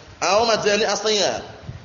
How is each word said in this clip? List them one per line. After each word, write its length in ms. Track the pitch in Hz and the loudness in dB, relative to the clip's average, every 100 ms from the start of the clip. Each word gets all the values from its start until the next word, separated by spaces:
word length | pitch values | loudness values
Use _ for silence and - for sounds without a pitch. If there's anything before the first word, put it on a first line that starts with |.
| - - | -20 -4
Au 240 | 156 202 233 | 2 2 2
majahil 380 | 208 196 202 202 | 2 2 2 0
Asia. 560 | 202 220 208 160 107 - - - - | 0 0 2 0 -2 -8 -14 -16 -16